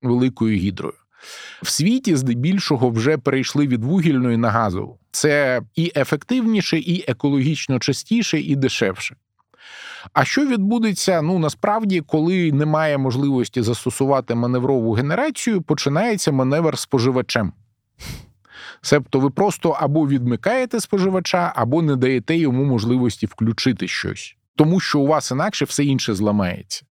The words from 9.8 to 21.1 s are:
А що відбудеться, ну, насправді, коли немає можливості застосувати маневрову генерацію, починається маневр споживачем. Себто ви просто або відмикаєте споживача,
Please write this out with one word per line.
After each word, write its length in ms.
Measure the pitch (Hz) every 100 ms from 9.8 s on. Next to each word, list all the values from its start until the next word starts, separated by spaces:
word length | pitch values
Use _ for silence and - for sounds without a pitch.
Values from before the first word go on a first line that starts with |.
| - - -
А 120 | 147 135
що 200 | 269 285
відбудеться, 760 | 233 196 240 220 180 - 170
ну, 180 | 151 185
насправді, 640 | 151 - 208 214 208 180
коли 500 | - 156 165 185 165
немає 460 | 139 151 156 156 139
можливості 640 | 135 123 143 131 117 127
застосувати 760 | 113 117 127 - 135 131 123 117
маневрову 580 | 120 123 131 135 113
генерацію, 680 | 107 143 - 302 - 240 196
починається 720 | - 151 143 151 233 208 160
маневр 460 | 135 131 151 160 135
споживачем. 760 | - 135 123 127 - 117 95 - _ _ _ - - - - _ _ - - -
Себто 380 | - 147 127 135
ви 100 | 139
просто 400 | - 202 - 165
або 380 | 147 147 156 143
відмикаєте 720 | 139 123 117 190 254 247 233
споживача, 760 | - 202 190